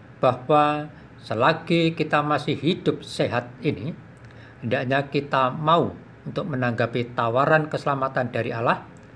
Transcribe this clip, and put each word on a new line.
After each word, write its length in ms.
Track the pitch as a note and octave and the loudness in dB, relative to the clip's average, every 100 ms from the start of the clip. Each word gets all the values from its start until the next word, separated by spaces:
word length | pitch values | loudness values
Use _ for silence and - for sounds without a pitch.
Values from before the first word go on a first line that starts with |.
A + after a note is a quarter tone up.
| - - | -20 0
bahwa 720 | C3+ B2 - D3+ D3 D3+ D3+ - - - | 2 2 4 4 4 2 -6 -14 -20 -16
selagi 720 | - A2 C3+ D#3+ - E3+ E3 E3 | -6 2 2 2 2 2 2 0
kita 240 | D3+ D3+ | 0 0
masih 400 | D3 D3 - B2+ | 2 0 -2 -2
hidup 400 | D3 F#3 D3+ - - | 0 0 0 -2 -4
sehat 400 | - C3+ A#2+ - - | -4 -2 -2 -4 -4
ini, 320 | D#3 F#2 B2+ - - - - - - - | -4 -4 -6 -10 -14 -20 -20 -20 -20 -10
hendaknya 480 | A#2 C3 B2+ C3+ C#3 | -4 -2 2 0 0
kita 440 | D3 C#3+ C#3 B2+ | -2 0 2 2
mau 440 | D#3+ D#3 E3+ A2+ F2+ - - - | 0 2 4 2 -4 -16 -18 -10
untuk 240 | B2+ F#3+ | -8 -4
menanggapi 640 | C3 B2 A#2 A#2 B2+ A#2+ - | -2 0 0 0 -2 -4 -2
tawaran 560 | A#2 A#2+ C#3+ D#3 D3+ | 0 2 4 2 2
keselamatan 600 | C#3+ D3 C3+ C3 C3+ B2 | -4 -2 -2 -2 -2 -2
dari 200 | A#2+ A2 | -2 -4
Allah 320 | A#2 B2 F3+ - - - | -2 0 -2 -4 -20 -20